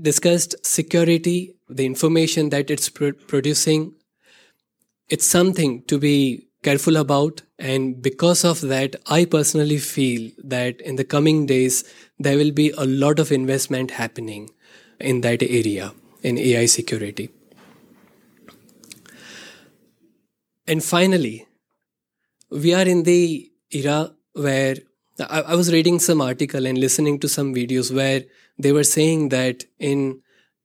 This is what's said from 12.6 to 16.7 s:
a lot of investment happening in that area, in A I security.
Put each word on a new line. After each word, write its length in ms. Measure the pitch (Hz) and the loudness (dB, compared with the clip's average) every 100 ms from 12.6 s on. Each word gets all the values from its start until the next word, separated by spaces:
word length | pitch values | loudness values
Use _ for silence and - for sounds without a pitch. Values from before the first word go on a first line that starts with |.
| 151 | 0
a 160 | 156 135 | 0 -2
lot 320 | 135 143 151 | 2 2 2
of 120 | 147 | 2
investment 600 | 143 131 135 - 131 127 | 0 0 -2 -2 -4 -4
happening 580 | - 117 - 113 101 104 _ _ - _ _ | -6 -8 -8 -12 -12 -16 _ _ -20 _ _
in 220 | 135 127 | -2 0
that 220 | 120 120 | 0 0
area, 500 | 117 123 110 98 98 - _ _ | 0 0 0 -4 -8 -14 _ _
in 160 | 139 120 | -4 0
A 240 | 131 120 | 2 2
I 40 | |
security. 640 | 117 | 2